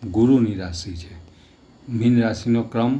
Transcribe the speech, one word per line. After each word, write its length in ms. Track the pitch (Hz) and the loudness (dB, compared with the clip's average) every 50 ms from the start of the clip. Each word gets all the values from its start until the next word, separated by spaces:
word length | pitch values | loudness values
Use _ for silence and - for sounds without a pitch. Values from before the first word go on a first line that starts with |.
| - 101 | -12 -4
ગુરુની 440 | 85 107 117 123 135 127 117 107 101 | 0 2 4 4 6 4 4 0 -2
રાશિ 420 | 92 92 87 85 - - 101 87 | -6 -8 -8 -10 -10 -12 -12 -12
છે. 260 | 82 - - - - - - _ _ - _ _ _ _ _ _ _ _ - | -14 -14 -16 -20 -20 -20 -20 _ _ -20 _ _ _ _ _ _ _ _ -8
મીન 340 | 120 110 117 120 123 117 113 | -6 0 2 4 4 4 2
રાશિનો 400 | 113 107 - - 120 117 117 117 | 2 -2 -4 -2 0 0 0 0
ક્રમ 360 | 113 - 117 117 123 135 143 | -2 -2 -2 -2 0 -2 -4